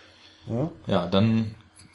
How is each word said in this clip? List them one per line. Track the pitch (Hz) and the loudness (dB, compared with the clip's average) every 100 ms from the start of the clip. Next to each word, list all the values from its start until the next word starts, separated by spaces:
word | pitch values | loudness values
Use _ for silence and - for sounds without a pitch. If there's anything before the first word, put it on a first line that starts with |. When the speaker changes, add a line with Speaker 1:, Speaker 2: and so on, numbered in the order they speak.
| - - - - - | -20 -20 -20 -18 -8
Speaker 1:
Ja. | 113 160 - - | -4 -6 -6 -4
Speaker 2:
Ja, | 95 87 | -2 0
dann | 95 113 113 110 - - - - | 2 2 2 -2 -8 -20 -20 -20